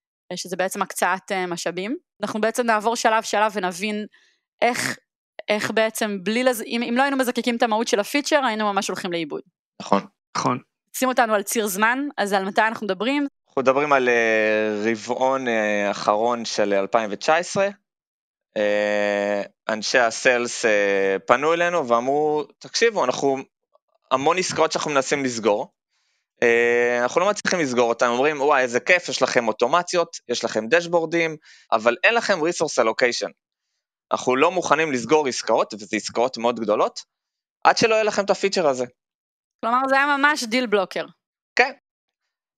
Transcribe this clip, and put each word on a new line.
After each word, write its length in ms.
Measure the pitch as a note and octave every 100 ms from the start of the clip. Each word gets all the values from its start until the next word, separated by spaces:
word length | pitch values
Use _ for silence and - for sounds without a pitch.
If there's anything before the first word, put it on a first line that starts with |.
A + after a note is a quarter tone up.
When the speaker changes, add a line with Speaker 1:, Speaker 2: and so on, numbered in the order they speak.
| _ _ _
Speaker 1:
אה, 40 | F3+
שזה 200 | F3+ F3+
בעצם 260 | F#3 G3+
הקצאת, 500 | F#3+ - F#3 F#3 -
אה, 140 | F#3+ F3+
משאבים. 500 | E3+ E3+ F3 G3+ E4 - _
אנחנו 180 | G#3 G#3+
בעצם 260 | G#3+ A3+ A#3
נעבור 300 | G#3+ G#3 A#3
שלב 260 | A#3+ A3
שלב 300 | A3 G#3 G#3+
ונבין 520 | G3+ F3+ F3 G#3+ G#3 G#3 _ _ _ _ _
איך, 360 | A#3+ B3+ - A2+ _ _ _ - -
איך 220 | G#3 A3+
בעצם 480 | A3 A3 - A3 G3+
בלי 220 | F3+ A3+
לז-, 180 | B3+ A3+ G#3+
אם, 160 | A#3 A#3
אם 80 | A#3+
לא 60 |
היינו 140 | C#4 C4+
מזקקים 400 | B3 B3 A#3+ A#3
את 60 |
המהות 260 | A#3 G#3+ A#3
של 120 | A#3+
הפיצ'ר, 440 | G3+ C#4+ C#4+ D4+
היינו 280 | C4 G#3+ G#3+
ממש 160 | G3 -
הולכים 240 | F#3 F#3+
לאיבוד. 300 | E3+ D#3 D#3 - _ _ -
Speaker 2:
נכון. 240 | - G2+ - _ _ -
Speaker 3:
נכון. 220 | C3+ B2+ - _ _ -
Speaker 1:
שים 120 | B3+
אותנו 260 | B3+ A3+
על 80 | G#3+
ציר 240 | G3+ A#3+ G#3
זמן, 320 | F#3 A3 B3+ C#4+ -
אז 140 | G3+
על 120 | G3
מתי 180 | F#3+ G3
אנחנו 220 | A3 A3+
מדברים? 420 | G3+ F#3 A3 C#4+ C#4 - _
Speaker 2:
אנחנו 140 | -
מדברים 300 | B2+ C3 D3
על, 160 | C#3 B2
אה, 720 | A#2+ A2+ A2 G#2+ G#2+ G#2+ G#2
רבעון, 640 | A2 A2 A#2 B2 C3 C3+ B2+
אה, 420 | A2+ G#2+ G#2 G2+
אחרון 540 | G2+ - G#2+ A#2 A#2
של 300 | A2 - G#2
אלפיים 360 | G2+ G2 A#2 A2
ותשע 240 | G2+ - D#3+
עשרה. 320 | F3 G3+ G3 G3+ _ _ _ _ _ _ _ A2
אה, 840 | G#2 G#2 G#2 G#2 G#2 G2+ G2+ G2+ G2 _ -
אנשי 300 | A2 G#2 C3+
הסיילס, 680 | A#2 - C3+ A#2+ A#2+ -
אה, 520 | A#2 G#2 G2+ G2 G2 F#2+ -
פנו 260 | B2 D3+
אלינו 360 | E3+ F3 F3 B2+
ואמרו, 560 | A#2 B2+ D3 D3+ D3+ C#3+ _
"תקשיבו, 460 | - - A#3 G3+
אנחנו, 320 | B2+ - C#3 C3+ - _ _ _ _ _ _
המון 280 | C3 C#3+ F3+
עסקאות 340 | F3+ D#3+ D#3+
שאנחנו 180 | - D#3
מנסים 340 | C#3+ B2+ D3
לסגור, 480 | C3 A#2 G#2 G#2 D#3 _ _ _ _ _ _ _
אה, 560 | A#2+ A#2 A#2+ A#2+ A#2+ B2
אנחנו 180 | B2 E3
לא 100 | F#3+
מצליחים 300 | G3+ - F#3
לסגור 280 | C#3+ B2 A#2
אותן, 180 | A#2 B2
אומרים, 340 | A#2+ C#3+ D3
'וואי, 220 | C3+ C#3+
איזה 180 | B2+ A#2+
כיף, 280 | - F3+ -
יש 140 | B2+
לכם 260 | C3 B2+ A#2
אוטומציות, 680 | - B2 E3+ F3 F3+ E3 - -
יש 160 | A#2+
לכם 240 | A2+ A2 A2
דשבורדים, 680 | E3+ E3+ E3+ D#3+ E3+ E3 D3+ - - _
אבל 240 | A2+ A2+ -
אין 100 | G3+
לכם 260 | A#3 - F#3
resource 440 | D#3+ F3 D#3 -
allocation.' 480 | A2+ A2 B2+ A2+ G2 - _ _ _ _ _ _ _
אנחנו 240 | - - B2+
לא 140 | E3
מוכנים 420 | F3+ - C#3+ D#3+
לסגור 360 | B2+ A2+ D#3 C#3
עסקאות, 460 | A#2 - A#2+ G3+
וזה 220 | G#2 G#2 G#2+
עסקאות 420 | - - B2 A#2
מאוד 220 | A#2 A#2
גדולות, 400 | G#2 A2 G3+ - - _ _ _ _ _
עד 120 | - F#3
שלא 160 | A#3
יהיה 100 | A3
לכם 200 | G#3+ G3+
את 60 | G3
הפיצ'ר 380 | F#3+ G3 G3 D#3
הזה." 160 | B2+ B2 _ _ _ _ _ _ _
Speaker 1:
כלומר, 200 | A3+ B3 C4+
זה 80 | C4+
היה 200 | C#4+ C#4
ממש 280 | C#4+ D4+
דיל 220 | A#3 B3 B3
בלוקר. 380 | G3+ F#3 F#3 D#3 _ _ _ _ -
Speaker 2:
כן. 160 | C4+ B3+ _ _ _ _ _ _ _